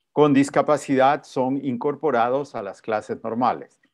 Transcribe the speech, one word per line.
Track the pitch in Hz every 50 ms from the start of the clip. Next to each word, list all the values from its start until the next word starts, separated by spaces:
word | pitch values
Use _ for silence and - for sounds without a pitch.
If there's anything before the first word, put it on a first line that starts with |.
| _ _
con | - 143 151 147 135
discapacidad | 135 139 139 - 151 139 151 151 143 - - 139 131 131 135 151 151 -
son | - - 139 127 131 139 139 139
incorporados | 139 120 117 147 147 143 139 160 151 123 117 113 123 127 143 143 139 -
a | 117
las | 104 95 92 -
clases | - 113 110 107 107 - 110 - -
normales. | 110 113 117 127 113 87 71 - - _ _ _ _